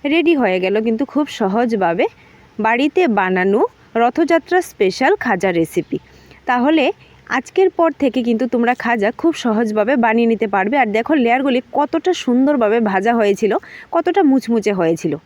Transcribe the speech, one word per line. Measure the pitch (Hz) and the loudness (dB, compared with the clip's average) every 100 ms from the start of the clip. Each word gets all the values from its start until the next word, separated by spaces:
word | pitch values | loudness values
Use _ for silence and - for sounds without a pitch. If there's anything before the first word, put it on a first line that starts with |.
| 285 | -2
রেডি | 320 294 302 | 0 2 2
হয়ে | 220 185 | 0 0
গেল | 185 202 | 0 -2
কিন্তু | 220 226 277 | -2 -4 -2
খুব | 277 302 | -4 -4
সহজভাবে | - 202 208 240 220 175 170 370 - - - - - | -4 -2 0 -2 0 -2 0 -4 -4 -20 -20 -16 -4
বাড়িতে | 214 233 285 370 349 196 | -2 0 0 0 0 0
বানানো | 185 185 185 208 453 _ - 226 | 0 0 0 0 0 _ -8 0
রথযাত্রা | 233 277 320 330 - 359 | 0 0 0 0 0 -2
স্পেশাল | 339 - 190 - 262 415 | -2 -2 -2 0 0 0
খাজা | 247 190 190 | -2 -2 0
রেসিপি। | 170 165 - - - _ - - - - | 0 -2 -4 -6 -10 _ -20 -20 -12 -2
তাহলে | 247 262 320 277 - - - - | 0 2 2 0 -4 -16 -20 -8
আজকের | 254 - - 381 - | -8 -4 0 0 2
পর | 330 - | -2 0
থেকে | 277 262 | -2 0
কিন্তু | 240 226 247 | -2 -2 -2
তোমরা | 247 240 247 | 0 0 -2
খাজা | 233 233 202 - | -2 -2 -2 -2
খুব | 330 311 | -2 -2
সহজভাবে | 240 214 226 214 208 269 | -2 0 0 -2 0 2
বানিয়ে | 226 226 233 | 2 2 2
নিতে | 214 214 | 0 0
পারবে। | 196 190 285 | -2 0 0
আর | 226 | 0
দেখো | 214 233 302 | -2 0 0
লেয়ারগুলি | 233 247 269 254 - | 2 2 0 -2 -2
কতটা | 262 294 330 370 | -4 -2 -2 -2
সুন্দরভাবে | 349 - 240 269 294 214 233 | -2 0 2 2 2 2 2
ভাজা | 214 190 208 | 0 0 0
হয়েছিল, | 233 208 196 214 254 - - - | 2 0 0 0 -2 -4 -20 -4
কতটা | 330 359 359 | -2 0 2
মুচমুচে | 311 262 226 233 214 | 4 2 0 -2 0
হয়েছিল। | 190 165 165 170 147 | 0 0 0 -2 -6